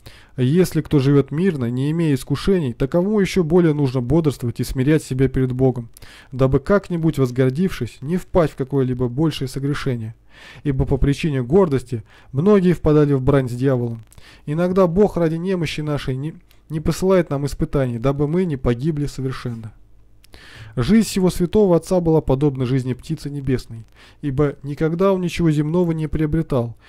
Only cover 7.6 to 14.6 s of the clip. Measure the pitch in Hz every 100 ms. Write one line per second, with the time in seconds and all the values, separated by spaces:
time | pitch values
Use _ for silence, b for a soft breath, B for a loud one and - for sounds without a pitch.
7.6 | 185 - 113 - 131 180 - 190 156 -
8.6 | 131 143 127 123 127 123 160 143 131 139
9.6 | 139 143 - 120 110 - B B B B
10.6 | 147 135 135 139 139 139 165 135 120 175
11.6 | 180 135 - 117 b b b 131 185 208
12.6 | 180 165 160 151 147 139 131 139 127 120
13.6 | 135 127 120 117 - B B B - 156